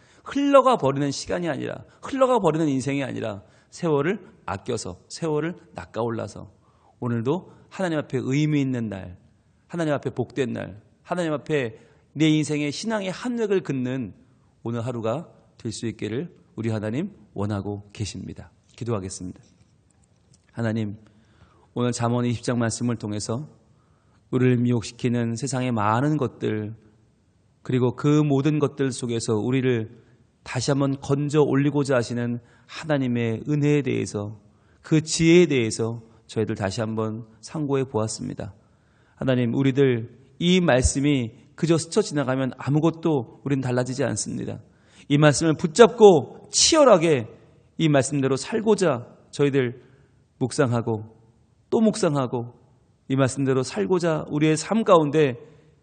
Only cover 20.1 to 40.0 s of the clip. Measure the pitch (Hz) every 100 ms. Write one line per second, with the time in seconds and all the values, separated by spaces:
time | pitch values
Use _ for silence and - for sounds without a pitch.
20.1 | _ _ _ _ - 113 110 104 101 -
21.1 | _ _ _ - _ _ - 120 120 117
22.1 | 123 123 113 - 120 117 - 120 117 107
23.1 | 104 104 113 151 - _ _ _ _ _
24.1 | _ _ 127 127 123 120 120 - - 127
25.1 | 120 117 113 135 131 127 113 104 113 147
26.1 | 151 123 - 117 107 104 110 _ _ _
27.1 | _ _ _ _ _ - 127 123 117 147
28.1 | 151 151 135 143 151 139 - 135 120 123
29.1 | 117 113 107 113 131 127 120 107 - _
30.1 | _ _ _ - - 120 139 139 135 -
31.1 | 143 147 151 139 135 143 143 135 131 117
32.1 | 120 120 120 - _ _ - 156 147 131
33.1 | 120 117 110 - 151 147 147 131 117 104
34.1 | 104 104 107 _ _ _ _ - 160 156
35.1 | - 165 175 170 139 113 107 113 117 -
36.1 | _ - - 107 110 98 98 110 110 110
37.1 | 110 117 - - 165 147 139 131 107 110
38.1 | - 98 92 - - _ _ _ _ _
39.1 | _ 135 127 120 127 135 131 139 120